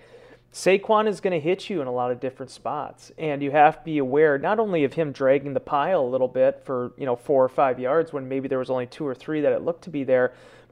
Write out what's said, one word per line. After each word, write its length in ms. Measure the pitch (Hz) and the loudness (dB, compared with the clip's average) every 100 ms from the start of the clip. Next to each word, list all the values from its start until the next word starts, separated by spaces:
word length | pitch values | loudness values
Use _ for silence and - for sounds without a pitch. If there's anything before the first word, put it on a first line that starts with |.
| - - - - _ | -18 -20 -20 -20 _
Saquon 540 | - - 190 196 214 220 | -4 2 2 2 0 0
is 120 | 185 | -2
gonna 200 | - 175 | -2 -2
hit 280 | 147 185 - | -2 -4 -4
you 120 | 190 | -6
in 60 | 131 | -4
a 40 | |
lot 200 | 123 123 | -4 -2
of 80 | 123 | -4
different 320 | 131 - 127 | -6 -10 -16
spots, 600 | - 117 147 135 - - - | -12 -8 -8 -10 -14 -20 -10
and 240 | 160 143 | -6 -4
you 80 | 143 | 0
have 300 | 147 151 156 | 6 6 6
to 40 | |
be 140 | - 151 | -4 -2
aware 400 | 131 139 156 139 | 0 4 4 4
not 220 | 151 220 | 0 0
only 240 | 220 175 | 0 2
of 100 | 139 | 0
him 180 | 143 156 | 0 -4
dragging 420 | 131 135 139 139 | 0 2 2 2
the 60 | 131 | -6
pile 420 | - 147 147 185 | -2 -2 0 0
a 60 | 127 | 0
little 200 | 127 127 | 0 0
bit 340 | 127 131 139 | 2 2 0
for, 300 | - 131 123 - | -4 -6 -6 -6
you 80 | 135 | -4
know, 80 | 123 | -4
four 280 | - 139 | 0 2
or 60 | 127 | 2
five 300 | - 139 123 | 2 0 0
yards 340 | 127 156 160 | 0 0 0
when 160 | 147 131 | -4 -6
maybe 180 | 135 131 | -6 -4
there 120 | 135 | -4
was 100 | 127 | -2
only 160 | 127 123 | -4 -6
two 220 | - 151 | -8 -8
or 80 | 123 | -8
three 260 | - 156 | -6 -2
that 100 | 143 | 0
it 120 | 123 | 0
looked 200 | 131 170 - | -2 -8 -8
to 40 | |
be 140 | 151 | -6
there, 300 | 135 131 127 - - - - | 0 2 2 -2 -20 -20 0